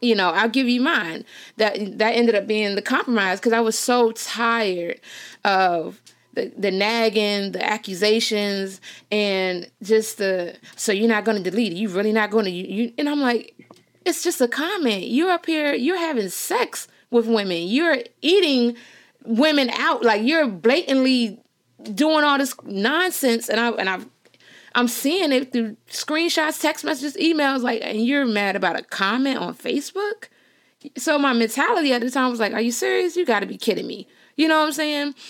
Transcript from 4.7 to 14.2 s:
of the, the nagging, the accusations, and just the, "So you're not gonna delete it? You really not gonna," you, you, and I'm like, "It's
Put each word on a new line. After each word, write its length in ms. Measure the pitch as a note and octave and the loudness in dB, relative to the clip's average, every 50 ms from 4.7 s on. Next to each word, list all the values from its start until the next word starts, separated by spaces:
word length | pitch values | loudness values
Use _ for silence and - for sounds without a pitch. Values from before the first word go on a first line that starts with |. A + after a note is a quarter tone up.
| F#3 F3 E3+ F3 - - - - - - - - - - - | -2 -4 -4 -6 -8 -10 -12 -18 -20 -18 -18 -20 -12 -4 -2
of 560 | G#3 G3 F#3+ F#3+ F3+ F3 E3+ D#3 F3+ F#3 - _ - - _ _ _ _ | 2 2 4 4 4 2 0 -2 -4 -10 -14 _ -20 -20 _ _ _ _
the, 180 | - - - - | -6 -6 -6 -6
the 140 | - F#3+ G3+ | -4 -2 -2
nagging, 800 | F#3+ F#3+ G3+ G#3+ A#3 A#3 A3+ A3 G3 A3 G#3 G#3 G#3 G3+ G3 G3 F#3 | 0 0 0 0 2 2 0 2 2 2 0 0 0 -2 -2 -4 -4
the 100 | F#3 - | -2 -2
accusations, 1160 | - G#3+ A3 - G3+ F#3+ E3+ G3+ G#3+ G#3+ A3+ A3 - A3+ G#3 G#3 G3+ G3 G3 G3 F#3+ F#3+ - - - - - - - G#3 | 0 -2 -2 -4 -8 -4 0 2 2 2 2 2 0 0 0 -2 -2 -2 -4 -4 -6 -10 -14 -18 -20 -20 -20 -10 -4 -2
and 560 | G#3+ G#3 G3+ G3 F#3+ F#3 F#3 F3+ F3 - - _ _ A3 | 0 0 0 0 0 -2 -2 -2 -4 -8 -12 _ _ -2
just 340 | F#3 A3 A3 G#3+ - - - | 2 2 2 2 0 -4 -4
the, 380 | G3+ F#3+ F#3+ F#3 F3 F3 - - - - - | -2 0 0 0 -2 -6 -10 -14 -20 -20 -12
"So 160 | - - - G3+ | -6 -2 -2 0
you're 160 | G3 A3 A#3 | 2 2 2
not 160 | A3+ G#3+ G3+ | 2 2 2
gonna 140 | A3 G#3+ G#3 | 0 0 0
delete 320 | F3 F3+ E3+ A3 A#3+ G3+ E3 | -2 -2 -2 0 0 0 -2
it? 40 | |
You 140 | F3 A3 G#3 | -4 -4 -4
really 220 | F3 F#3 G#3 A3 G#3+ | -2 -2 0 0 2
not 180 | A3 G#3+ G3+ | 0 0 2
gonna," 180 | G3+ A3+ G#3 F#3+ | 2 0 0 0
you, 160 | F3+ F3 F#3 - G3 G3+ A#3+ | -2 -6 -6 -6 -4 -4 -4
you, 80 | A3+ - | -4 -4
and 100 | - D4+ D4 | -4 -4 -2
I'm 120 | D4 D4 | 0 0
like, 340 | C#4 B3 A#3+ A3 - - - - - - - - _ _ _ _ - | 0 0 0 0 -4 -8 -18 -20 -20 -20 -20 -20 _ _ _ _ -4
"It's 160 | F#4 D#4+ - | -4 -4 -2